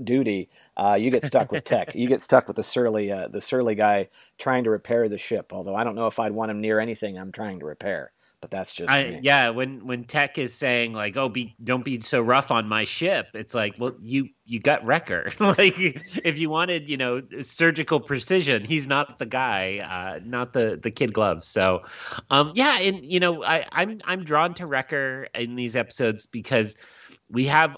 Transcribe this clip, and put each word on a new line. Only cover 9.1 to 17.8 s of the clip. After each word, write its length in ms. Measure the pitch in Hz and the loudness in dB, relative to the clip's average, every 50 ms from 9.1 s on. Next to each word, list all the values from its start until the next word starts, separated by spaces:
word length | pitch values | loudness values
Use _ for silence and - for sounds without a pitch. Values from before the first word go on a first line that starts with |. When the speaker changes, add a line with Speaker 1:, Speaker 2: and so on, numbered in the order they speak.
| - - 127 | -6 -2 2
Speaker 2:
yeah, 260 | 139 143 139 123 117 | 4 4 4 4 2
when, 380 | 113 123 131 131 139 123 98 | 0 -2 -4 -6 -8 -10 -8
when 160 | 127 123 123 120 | -8 -8 -8 -8
Tech 340 | 123 - 151 143 139 - | -4 -2 -2 -2 0 -2
is 160 | 160 135 120 - | -4 -6 -6 -4
saying, 400 | - 147 127 123 120 120 113 113 | -4 -2 0 2 2 0 -2 -4
like, 240 | 107 104 104 95 | -4 -6 -4 -2
"Oh, 100 | 135 135 | -2 -4
be, 280 | 123 101 127 120 110 - - 117 | -2 -2 -4 -6 -8 -10 -8 -4
don't 200 | 110 127 127 120 | -2 -2 -2 -2
be 160 | 143 131 113 | -4 -6 -6
so 200 | 110 - - 127 | -4 0 0 2
rough 300 | 117 113 123 135 - - | 4 4 4 4 4 2
on 160 | 127 117 107 | 0 0 0
my 160 | 107 110 110 107 | 2 0 0 0
ship," 460 | - - - 160 185 190 127 - - - | -2 -4 -2 0 0 0 0 -2 -6 -10
it's 220 | 110 113 - - | -14 -12 -6 -4
like, 180 | 117 107 104 98 - | -2 -2 -2 -4 -4
"Well, 160 | 120 131 - - | -6 -6 -6 -8
you, 300 | 104 113 127 139 135 - - _ _ | -8 -4 -2 -2 -2 -4 -8 _ _
you 140 | - 117 110 | -8 -8 0
got 260 | - 139 151 - 117 | 4 4 4 4 4
Wrecker." 460 | 113 143 170 160 - 92 85 - 98 - | 2 2 2 2 -2 -4 -4 -4 -4 -2
<laughs> 40 | - | 2
Like, 340 | 214 202 - - 202 185 - 180 | 4 4 6 6 6 6 4 4
if 580 | 185 160 131 160 - - 165 - - 170 147 | 0 -2 -2 -4 -10 -10 -10 -4 -2 -2 -2
you 100 | 147 165 | 0 -2
wanted, 400 | 151 156 160 175 180 175 160 147 | -2 0 0 0 0 -2 -4 -4
you 100 | 147 143 | -6 -4
know, 260 | 135 131 123 123 127 131 - 90 123 | -4 -2 -2 -2 -4 -6 -8 -12 -12
surgical 580 | 131 - - - 165 165 156 160 | -12 -10 0 4 4 4 4 2